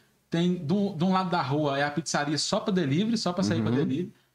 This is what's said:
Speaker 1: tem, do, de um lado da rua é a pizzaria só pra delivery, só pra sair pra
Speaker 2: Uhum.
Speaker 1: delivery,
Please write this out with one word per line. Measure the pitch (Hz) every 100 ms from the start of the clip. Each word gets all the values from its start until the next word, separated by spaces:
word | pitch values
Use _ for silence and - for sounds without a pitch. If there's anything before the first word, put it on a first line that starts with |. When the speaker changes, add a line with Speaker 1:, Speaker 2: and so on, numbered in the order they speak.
| _ _ _
Speaker 1:
tem, | 165 175 180
do, | 139 202 202 165
de |
um | 185
lado | 185 180
da | 175
rua | 131 151 147 139
é |
a | 143
pizzaria | 156 - 160 143 151
só | - 202
pra | 214
delivery, | 185 143 151 220 233
só | 175
pra | 180
sair | 202 156
pra | 110
Speaker 2:
Uhum. | 123
Speaker 1:
delivery, | 131 139 185 - _